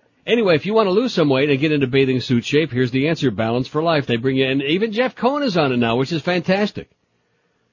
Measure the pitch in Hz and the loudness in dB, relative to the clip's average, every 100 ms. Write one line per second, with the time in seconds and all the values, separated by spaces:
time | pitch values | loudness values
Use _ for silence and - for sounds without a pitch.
0 | _ _ - 240 196 151 185 220 202 196 | _ _ -2 0 2 2 2 0 2 2
1 | 254 - 147 131 147 135 156 147 127 135 | 0 0 2 2 2 2 2 0 0 2
2 | 135 127 - 120 - 143 165 120 127 131 | 2 0 0 -2 2 -2 0 -2 -2 0
3 | 147 160 135 98 113 123 135 151 165 156 | -2 0 -2 -2 -2 -2 -2 -2 0 0
4 | 131 117 131 131 131 139 139 185 226 208 | 0 -2 0 0 0 0 0 0 -2 -2
5 | 254 - 240 294 277 170 139 123 117 120 | -4 0 -2 0 0 0 0 2 0 0
6 | 135 165 180 180 - 196 208 - - _ | -2 -2 -2 -2 0 0 0 -6 -16 _
7 | _ _ _ _ _ _ _ | _ _ _ _ _ _ _